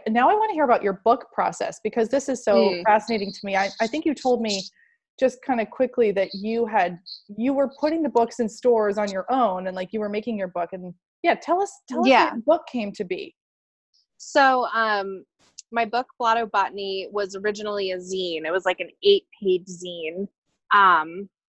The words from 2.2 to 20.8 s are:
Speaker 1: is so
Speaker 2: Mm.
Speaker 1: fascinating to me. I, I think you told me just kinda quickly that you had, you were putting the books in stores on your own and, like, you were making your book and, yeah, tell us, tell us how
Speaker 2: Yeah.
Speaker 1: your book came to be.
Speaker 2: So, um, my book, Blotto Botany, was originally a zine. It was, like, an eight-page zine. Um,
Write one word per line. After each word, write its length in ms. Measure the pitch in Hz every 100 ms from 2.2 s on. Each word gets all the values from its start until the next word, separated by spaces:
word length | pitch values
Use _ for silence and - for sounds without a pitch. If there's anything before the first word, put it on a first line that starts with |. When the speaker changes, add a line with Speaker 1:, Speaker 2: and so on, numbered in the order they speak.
| 269
Speaker 1:
is 160 | 254
so 100 | -
Speaker 2:
Mm. 300 | 196 208 175
Speaker 1:
fascinating 480 | 208 214 214 220 196
to 80 | - 196
me. 100 | 190
I, 140 | 196 -
I 80 | 226
think 160 | 302
you 100 | 320
told 280 | 262 254 240
me 200 | 226 196 185 _ _ _ _ -
just 240 | 262 -
kinda 240 | - 240 214
quickly 460 | - 254 - 214
that 220 | 190 185
you 320 | 190 214 226 226
had, 340 | 214 180 175 - - -
you 240 | 202 254
were 160 | 277 269 -
putting 240 | 302 330
the 60 | 294
books 320 | 233 233 -
in 80 | 220
stores 480 | - 247 226 208 208
on 120 | 202
your 160 | 190 -
own 360 | 262 220 185 185
and, 80 | 185
like, 180 | 185
you 80 | 220
were 80 | 208
making 280 | 208 240 208
your 120 | 185
book 240 | 175 175
and, 200 | 185 180 - _ _
yeah, 120 | 339 339
tell 260 | - 359
us, 100 | 403 - -
tell 140 | 294
us 40 | 262
how 20 |
Speaker 2:
Yeah. 220 | 233 151
Speaker 1:
your 80 | 120
book 260 | 185 320 -
came 240 | 247 202
to 100 | 208 185
be. 300 | 175 - _ _ _ _ _ _ _ _ _
Speaker 2:
So, 480 | - 294 269 254 202
um, 520 | 226 220 202 196 190 - _ _ - -
my 140 | 233 226
book, 220 | 233 262 -
Blotto 280 | 233 226 226
Botany, 600 | 208 180 196 196 190 185
was 240 | 202 196 196
originally 560 | 208 208 214 202 190
a 60 | 185
zine. 480 | 180 190 180 160 156
It 60 |
was, 140 | 185 185
like, 140 | 180
an 80 | 170 _
eight-page 600 | 202 202 - _ 196 180 185
zine. 640 | 175 180 170 160 175 202 _ _ _ _
Um, 560 | 208